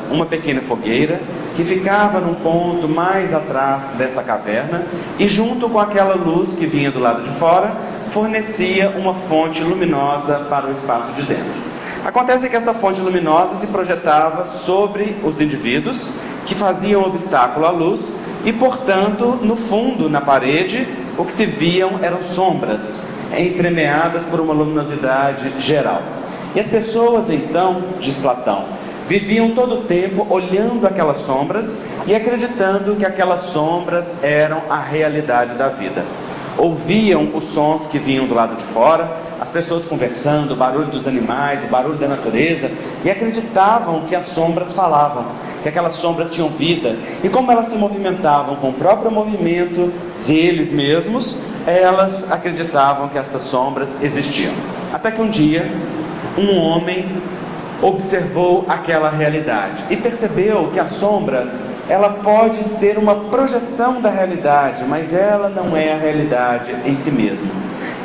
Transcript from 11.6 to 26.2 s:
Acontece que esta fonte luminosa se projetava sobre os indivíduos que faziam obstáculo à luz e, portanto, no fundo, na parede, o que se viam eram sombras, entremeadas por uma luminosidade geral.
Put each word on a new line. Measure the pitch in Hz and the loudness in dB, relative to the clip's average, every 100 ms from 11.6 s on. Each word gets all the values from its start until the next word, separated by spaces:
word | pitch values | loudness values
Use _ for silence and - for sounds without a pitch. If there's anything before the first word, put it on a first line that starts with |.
| - - - - | -8 -10 -10 -6
Acontece | - 240 247 254 254 | 0 0 2 2 2
que | 233 | 0
esta | 226 | 0
fonte | 226 190 190 | 0 0 0
luminosa | 185 180 165 160 190 202 | 0 0 4 4 2 -2
se | 208 | -4
projetava | 196 180 175 170 151 160 160 180 | -2 -2 0 2 4 4 0 -6
sobre | 180 175 190 208 202 214 202 | -6 0 2 2 0 -4 -2
os | 156 147 | -4 0
indivíduos | 151 131 117 135 170 262 - - - - - | 0 0 0 0 -2 -4 -6 -8 -10 -10 -6
que | |
faziam | 190 196 175 202 202 | 0 0 0 2 4
obstáculo | 190 175 - 143 123 127 160 | 4 -2 0 2 2 4 2
à | |
luz | 180 160 208 - - - - | 2 0 0 -4 -8 -8 -4
e, | 214 | -2
portanto, | 220 254 - - 190 208 208 240 247 | 2 2 2 0 2 2 2 0 2
no | 214 233 | 0 -2
fundo, | - 202 254 254 156 | 0 0 0 0 0
na | 147 | 0
parede, | 143 135 127 151 185 226 254 - - - | 4 4 4 0 0 -2 -4 -6 -8 -4
o | |
que | 175 | -4
se | - 214 | 0 -2
viam | - 170 180 185 190 | 2 2 2 0 0
eram | 175 180 | -2 -2
sombras, | - 180 185 147 120 104 - - - - - - | -4 0 2 2 -2 -4 -4 -8 -8 -10 -6 -2
entremeadas | 180 180 175 165 151 147 170 170 165 | 0 0 0 2 2 2 0 -2 -2
por | 165 | -2
uma | 160 | 0
luminosidade | 151 151 151 143 143 131 131 139 139 131 131 | 2 2 0 -2 -2 0 2 0 -2 -6 -4
geral. | 127 147 117 85 - - | 0 2 2 -2 -4 -10